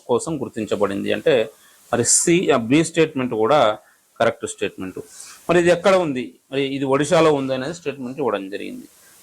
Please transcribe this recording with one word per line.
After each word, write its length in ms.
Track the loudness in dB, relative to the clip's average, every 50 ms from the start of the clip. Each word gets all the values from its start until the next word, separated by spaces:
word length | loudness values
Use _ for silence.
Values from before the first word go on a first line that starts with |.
| -4
కోసం 340 | -2 -2 -2 -2 -4 -6 -6
గుర్తించబడింది. 720 | -8 -8 -8 -8 -6 -4 -2 0 0 -2 -2 -2 -2 -2
అంటే 380 | -2 0 0 2 2 2 0 -2 -6 _ _ _ _ _ _ -4
మరి 120 | -2 0 0
సి, 460 | 2 0 0 2 2 2 2 2 2
ఆ, 60 | 0
బి 280 | 0 2 2 2 2 2
స్టేట్మెంట్ 500 | 2 2 0 0 0 0 -4 -4 -2 -2
కూడా 440 | 0 2 2 4 4 4 2 0 -2 -8 _ _ _ _ _ _ 0
కరెక్ట్ 260 | 0 0 0 -4 -8
స్టేట్మెంట్. 520 | -10 -8 -6 -6 -6 -6 -8 -12 -10 -10 -12 -14 -16 -18 -20 -20 -20 -20 -8 -2 0
మరి 100 | 2 4
ఇది 100 | 4 4
ఎక్కడ 240 | 2 2 4 4 4
ఉంది, 400 | 4 2 0 -4 -6 -6 -10 -12 _ _ -8
మరి 220 | -4 -4 -2 -2 -4
ఇది 100 | -4 -2
ఒడిశాలో 500 | 0 0 0 2 2 4 4 4 4 4
ఉంది 200 | 2 0 -2 -4
అనేది 200 | -4 -4 -6 -8
స్టేట్మెంట్ 440 | -10 -10 -10 -10 -8 -10 -10 -6 -4
ఇవ్వడం 320 | -2 -2 -2 -2 -4 -6
జరిగింది. 380 | -10 -10 -10 -10 -12 -14 -16 -20 _ _ _ -20 -20 -20